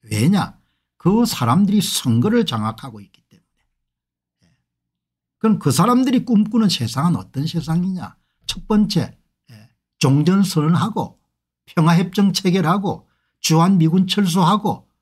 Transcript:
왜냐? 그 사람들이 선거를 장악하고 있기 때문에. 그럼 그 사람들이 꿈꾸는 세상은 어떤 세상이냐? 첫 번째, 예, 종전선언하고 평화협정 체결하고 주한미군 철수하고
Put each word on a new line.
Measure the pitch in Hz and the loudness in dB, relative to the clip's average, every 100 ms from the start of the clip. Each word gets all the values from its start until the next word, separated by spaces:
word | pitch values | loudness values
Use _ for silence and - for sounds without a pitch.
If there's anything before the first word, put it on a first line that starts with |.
왜냐? | 110 107 135 196 - - _ _ _ _ | -6 -2 0 0 -2 -12 _ _ _ _
그 | 170 214 233 | 0 2 0
사람들이 | - 117 151 202 208 | 0 0 2 4 2
선거를 | 170 - 131 113 180 240 214 | 0 -4 0 0 2 0 0
장악하고 | 117 107 110 139 107 | -4 -6 -8 -16 -18
있기 | 95 _ _ | -20 _ _
때문에. | 92 _ _ _ _ _ _ _ _ _ _ 85 _ _ _ _ _ _ _ _ _ | _ _ _ _ _ _ _ _ _ _ _ _ _ _ _ _ _ _ _ _ _
그럼 | 220 208 | 0 0
그 | 147 | 0
사람들이 | 120 208 247 262 247 - | 2 2 2 2 0 2
꿈꾸는 | 214 214 240 208 | 0 2 0 0
세상은 | - 117 143 170 127 | 0 -4 -2 -2 -2
어떤 | - 131 156 | -6 -8 -6
세상이냐? | 170 160 165 180 185 101 _ _ _ - | -6 -4 -4 -4 -6 -12 _ _ _ -14
첫 | - - | -14 -2
번째, | 214 208 170 117 - _ _ _ | 0 2 -2 -4 -12 _ _ _
예, | 107 110 _ _ _ | -20 -20 _ _ _
종전선언하고 | 135 139 156 196 190 165 151 170 220 - - _ _ _ _ _ _ | 2 2 2 2 2 0 0 0 -2 -6 -10 _ _ _ _ _ _
평화협정 | - 160 170 190 - 196 | 0 2 2 0 0 0
체결하고 | - 185 185 156 196 180 - _ _ _ _ | 0 -2 0 0 -2 -4 -8 _ _ _ _
주한미군 | - 160 175 190 160 185 185 | 0 2 4 4 2 2 0
철수하고 | 202 190 175 170 208 185 98 _ _ | 0 0 0 2 0 -2 -8 _ _